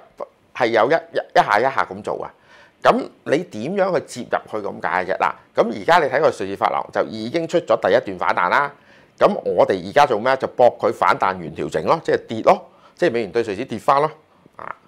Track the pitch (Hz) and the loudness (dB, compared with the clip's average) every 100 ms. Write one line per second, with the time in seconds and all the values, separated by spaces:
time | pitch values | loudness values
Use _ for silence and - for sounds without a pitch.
0 | - - - _ _ - 120 113 117 160 | -2 -16 -16 _ _ -2 2 4 4 2
1 | - - - - 147 104 131 127 90 98 | -2 -8 -2 0 2 2 2 0 -4 -6
2 | 98 55 - - _ - - _ 127 220 | -8 -8 -10 -16 _ -20 -20 _ 2 2
3 | - - 123 143 175 107 127 202 190 160 | 0 -10 -2 -2 -2 -8 -6 -2 -2 -2
4 | - 123 - - - 107 98 110 90 90 | -4 -12 -6 -6 -6 -8 -8 -6 -4 -2
5 | 90 - - - _ - 208 190 95 170 | -2 -2 -2 -4 _ -2 -2 -2 2 2
6 | 139 127 151 - 95 98 107 69 - 104 | 2 2 0 0 -4 -2 0 0 -4 -2
7 | 73 110 110 170 165 175 170 92 98 113 | -2 -4 -6 -4 -2 -2 0 0 2 2
8 | 113 92 90 98 90 120 143 - _ - | 0 -2 -2 0 2 2 0 -6 _ -20
9 | _ - 151 202 - 92 135 98 90 139 | _ 0 2 2 -2 2 2 0 0 2
10 | 143 107 123 135 107 - 120 - 107 117 | 4 2 0 0 -2 4 4 4 0 2
11 | 90 135 101 92 78 82 78 80 90 160 | 2 2 0 -2 -6 -8 -4 -2 0 0
12 | 160 123 - 113 - 196 - _ _ - | 0 -2 -4 -2 2 2 -2 _ _ -2
13 | 170 117 101 113 110 95 131 110 - 139 | -2 0 -4 -4 -4 -6 -8 -4 0 2
14 | 156 - _ _ _ - - - | 0 -4 _ _ _ -18 -16 -16